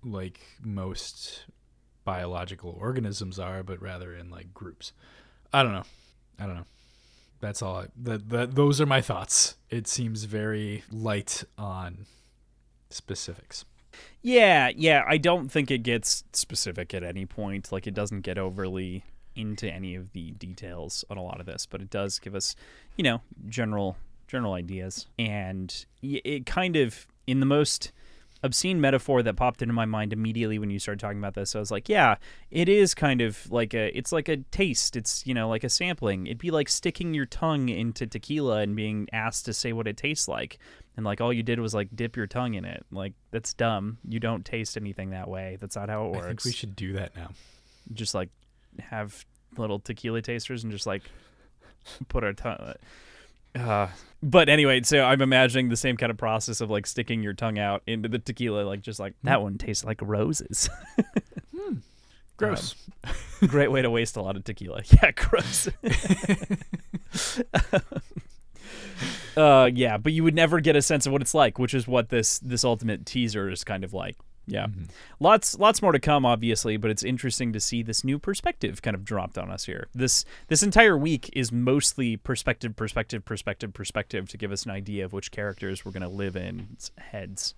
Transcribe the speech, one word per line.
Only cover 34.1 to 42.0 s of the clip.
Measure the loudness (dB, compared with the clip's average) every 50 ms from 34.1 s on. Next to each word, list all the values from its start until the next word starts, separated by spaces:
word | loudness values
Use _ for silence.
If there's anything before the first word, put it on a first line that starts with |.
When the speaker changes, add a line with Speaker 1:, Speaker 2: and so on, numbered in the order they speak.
| -2
Speaker 2:
like | -2 0 0
a | -4 -4
taste. | -4 -8 -2 0 0 0 0 0 -2 -2 -2
It's, | -4 -4 -4 -4 -4 -4 -4
you | -2
know, | -2 0 0
like | -2 -2 -2
a | 0
sampling. | 0 0 0 -2 -4 0 0 0 0 0 -2 -6
It'd | -8 -6
be | -4 -2
like | 0 0 0 0
sticking | -2 -2 -2 -4 -4 -2 -4 -2 -2
your | -2 -2
tongue | -4 -4 -4 -2 0 0 0 0 0
into | 0 -2 -2 -4 -4 -4 -8 -8
tequila | -8 -10 -8 -4 -4 -2 0 0 2 2
and | 0 0 -2
being | -2 -2 -2 -4 -4 -6 -4
asked | -6 -4 -4 -4 -4 -6 -6
to | -6 -6
say | -4 -4 -4 -2
what | -2 -4 -4
it | -6 -8
tastes | -8 -10 -6 -6 -4 -4
like. | -4 -6 -6 -8 -12 -18 -20 -20 -20 -20 -20 _ _ -8
And, | -4
like, | -4 -2 -2
all | 0 -2 0
you | -2 0
did | -2 -2 -2
was, | -2 -4 -2
like, | -4 -4 -4 -6
dip | -6